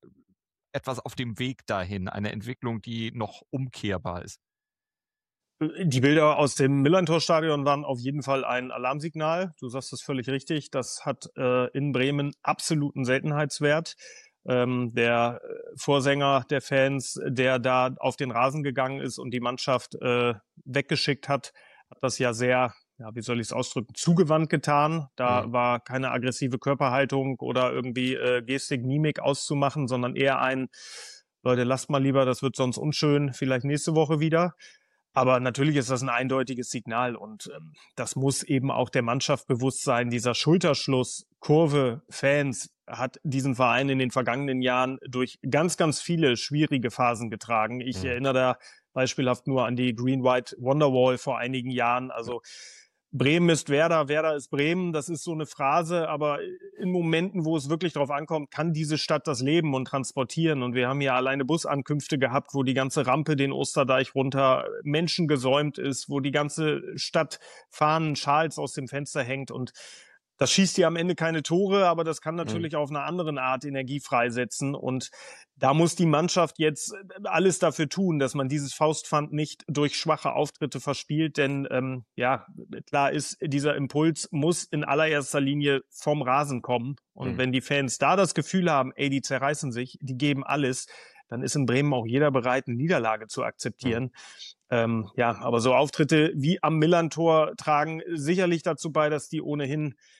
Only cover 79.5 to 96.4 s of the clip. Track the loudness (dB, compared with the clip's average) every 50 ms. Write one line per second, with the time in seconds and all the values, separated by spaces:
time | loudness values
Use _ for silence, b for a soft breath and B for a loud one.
79.5 | -6 -14 -10 -6 -2 0 0 0 -2 -2 -2 -2 -2 0 -2 -2 0 0 -2 -2
80.5 | -4 -6 -6 -6 -6 -6 -6 -6 -6 -6 -4 -4 -2 0 -2 0 0 0 0 0
81.5 | 0 -4 -4 -4 -4 -4 -2 -4 -6 -8 -10 _ -6 -2 0 0 0 -2 -4 -12
82.5 | -20 -20 -16 -14 -14 -14 -10 -4 0 0 0 2 0 -2 -4 -6 -8 -8 -6 -2
83.5 | -2 0 0 0 0 -2 -2 -2 0 2 2 2 0 -2 -6 -6 -4 -2 0 0
84.5 | 0 -2 -4 -6 -6 -4 -2 0 0 2 2 2 0 0 -2 -2 -2 0 0 0
85.5 | 0 0 2 2 2 0 -2 _ -14 -6 0 0 0 0 2 2 2 2 2 0
86.5 | -4 -6 -2 0 -2 0 0 -4 -8 -10 _ _ -12 -8 -6 -4 -2 0 0 0
87.5 | 0 0 0 0 0 0 0 0 0 2 2 4 4 4 4 2 2 -2 -2 0
88.5 | 0 2 2 4 4 2 2 0 -2 -4 -2 0 0 0 -2 -2 -2 0 0 0
89.5 | -2 -2 -4 -6 -4 -4 -6 -8 -10 -12 -10 -8 -4 0 2 2 2 0 0 -2
90.5 | 0 0 0 0 0 -2 -6 B B B B B B B B -10 -8 -6 -4 -2
91.5 | 0 0 2 2 2 2 2 2 2 0 0 0 2 4 4 4 2 2 2 2
92.5 | 2 0 0 -2 -4 -2 0 2 2 2 2 0 -2 -2 -4 -8 -6 -6 -6 -6
93.5 | -6 -6 -8 -8 -8 -4 -4 -2 -2 -2 -4 -6 B B B B B B B B
94.5 | B B _ -2 0 0 2 2 0 -2 -2 -4 -2 0 0 0 0 -2 -2 0
95.5 | 0 2 4 4 4 4 4 2 2 0 2 4 4 4 4 4 2 0